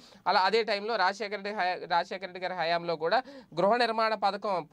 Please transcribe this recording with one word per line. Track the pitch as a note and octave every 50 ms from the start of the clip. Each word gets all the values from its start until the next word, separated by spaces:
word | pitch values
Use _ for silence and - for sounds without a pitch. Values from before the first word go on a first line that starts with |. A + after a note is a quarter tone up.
| - - - - _
అలా | E3+ F#3+ G3+
అదే | F#3 F#3+ F#3+ A#3 A3
టైంలో | A3 G#3 G3+ G3+ A3 A#3+
రాజశేఖర | G#3 F3+ F#3 G3+ G3+ A3+ G3+
రెడ్డి | G#3 G3 G3 G3+
హయా-, | G#3 G#3+ F3+ F3+ F3+ - D3+ E3
రాజశేఖర | F3 E3+ F3 - G#3+ F3+
రెడ్డి | F#3+ F#3 F3+ F#3
గారి | F3+ F3+ F3+
హయాంలో | F3+ D#3+ E3 E3+ E3+ E3+ E3+ E3
కూడా | D3+ D#3 E3+ G3+ B3+ B3+ C4 C#4+ C4+ A3+ _ D3+ D#3
గృహ | F3 G3 A3+
నిర్మాణ | B3 A#3+ A3+ A3 A3+ A3+ A3 A3
పథకం | G3+ G#3 G3 F#3+ G3+ G3+ G#3+ F#3+ E3+ D3+ -